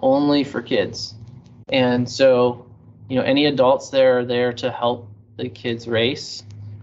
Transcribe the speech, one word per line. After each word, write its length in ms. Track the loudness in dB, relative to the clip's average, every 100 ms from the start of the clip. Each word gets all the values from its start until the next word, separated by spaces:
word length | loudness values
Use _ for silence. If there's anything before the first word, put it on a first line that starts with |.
only 400 | 0 2 2 0
for 180 | 0 -6
kids. 540 | -2 -2 -2 -6 -14 -16 -20 -20 -20 -20 -4
And 380 | 0 2 0 -2
so, 580 | 2 4 6 2 0 -14 -20 -20 -20 -6
you 60 | -2
know, 80 |
any 240 | 0 2 2
adults 420 | 2 2 2 0
there 300 | 2 4 4
are 60 | 0
there 280 | -2 -2
to 160 | -2 -6
help 400 | -4 -4 -4 -10 -20 _ -12
the 120 | -12
kids 380 | -8 -8 -8 -4
race. 560 | -2 0 -2 -10 -16 -18 -18 -18 -18